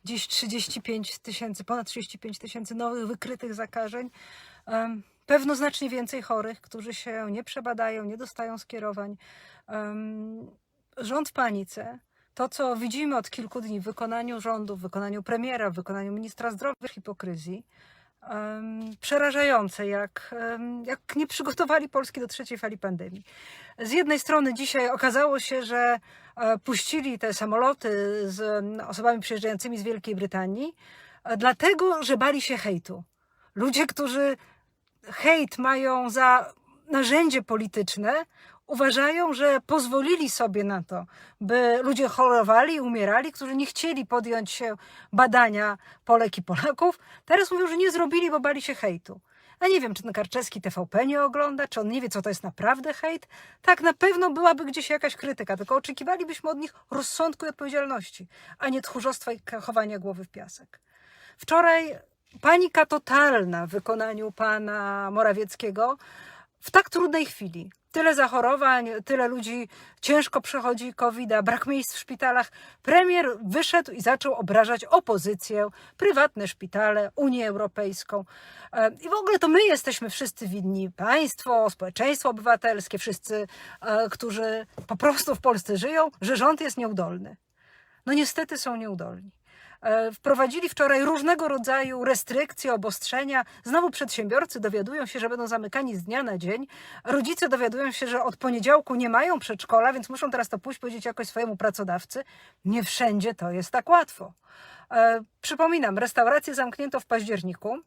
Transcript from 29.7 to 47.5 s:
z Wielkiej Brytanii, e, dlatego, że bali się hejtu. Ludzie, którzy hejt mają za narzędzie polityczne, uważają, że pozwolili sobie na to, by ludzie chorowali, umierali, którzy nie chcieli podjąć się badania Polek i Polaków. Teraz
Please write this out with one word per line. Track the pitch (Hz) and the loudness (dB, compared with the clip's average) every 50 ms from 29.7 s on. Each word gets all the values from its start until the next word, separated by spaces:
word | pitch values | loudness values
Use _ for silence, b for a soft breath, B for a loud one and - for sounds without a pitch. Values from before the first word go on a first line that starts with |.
| 240 | -8
z | 214 202 | -6 -4
Wielkiej | 233 226 208 - 220 214 | -6 -6 -6 -6 -6 -4
Brytanii, | 185 202 185 - 190 185 190 196 226 277 330 - B B B B B B B B B B | -4 -4 -4 -4 -4 -4 -4 -4 -4 -6 -8 -10 B B B B B B B B B B
e, | 226 233 | -6 -4
dlatego, | 202 226 254 247 _ 294 359 403 311 359 370 339 311 285 | 2 2 2 4 _ 4 4 4 6 4 2 2 2 2
że | 226 269 | 0 2
bali | 214 262 285 285 277 | 4 4 2 2 0
się | - - 262 | -2 -4 -4
hejtu. | 196 - 214 190 170 - - 185 175 170 _ _ _ _ _ _ _ _ _ _ | -4 -2 -4 -4 -4 -6 -10 -16 -16 -16 _ _ _ _ _ _ _ _ _ _
Ludzie, | 202 226 277 247 277 311 | -2 -2 0 2 2 0
którzy | - - - 285 254 247 277 285 277 269 b b b b b b b b _ _ _ _ _ _ | 0 -2 -4 -4 -2 0 0 0 0 0 b b b b b b b b _ _ _ _ _ _
hejt | - 196 - - 302 320 320 285 - - | -16 -12 0 4 4 4 4 2 -4 -4
mają | - 247 262 269 262 269 262 262 254 254 240 | -2 0 0 2 2 2 0 0 0 -2 -2
za | 214 262 262 254 254 254 - - - _ _ _ _ _ _ 311 | 0 4 6 6 6 6 4 -2 -14 _ _ _ _ _ _ -2
narzędzie | 302 269 262 226 277 320 339 311 262 262 | 0 0 2 4 4 4 4 4 2 0
polityczne, | 202 - 226 220 220 196 - 214 202 - - 202 202 220 277 311 330 b b b b b b b b | -2 -2 -4 -4 -4 -4 -4 -4 -4 -4 -4 -2 0 0 0 0 -4 b b b b b b b b
uważają, | - 285 233 277 269 - 269 277 294 320 339 349 330 277 | -8 0 2 2 4 4 4 2 2 4 2 2 0 2
że | 240 285 285 269 262 _ | 4 4 4 4 4 _
pozwolili | - 294 311 247 247 254 277 269 311 359 339 311 254 | 0 0 0 2 2 0 0 4 2 2 2 2 -4
sobie | - - 240 214 185 208 202 | 0 0 -2 0 0 -2 -2
na | 202 196 185 170 | -2 -2 -4 -6
to, | _ 185 - 180 B B B B B B B | _ -8 -10 -10 B B B B B B B
by | 208 196 233 247 247 240 233 247 254 | -2 2 4 4 6 6 4 4 2
ludzie | 269 277 226 277 | 0 2 2 0
chorowali, | 233 - - 254 254 240 233 214 202 220 233 269 311 330 302 | 0 4 4 6 6 8 6 6 8 8 8 8 6 2 -2
umierali, | 254 247 233 226 202 202 208 247 277 311 | -2 -2 -2 0 0 4 4 2 2 0
którzy | - - 277 262 269 | -8 -10 -8 -4 -2
nie | 269 285 | -2 -2
chcieli | - - - - 330 311 269 240 | -2 -4 -4 -4 -2 -2 -4 -4
podjąć | - 240 240 214 233 233 226 214 180 | -2 -2 -2 0 -2 -4 -4 -4 -6
się | - - 247 226 214 B B B B B B B - | -8 -6 -6 -6 -6 B B B B B B B 4
badania | 196 254 247 214 247 240 226 208 208 208 208 202 B B B B B B | 4 4 6 8 6 6 6 4 0 0 -2 -2 B B B B B B
Polek | - 233 233 233 202 - | 4 6 6 6 2 -2
i | - | -6
Polaków. | 175 - 180 - - 294 269 - 339 359 - B B B B B B | -6 -4 -4 -2 0 -2 0 2 2 2 2 B B B B B B
Teraz | - 320 392 381 - | 4 4 4 4 2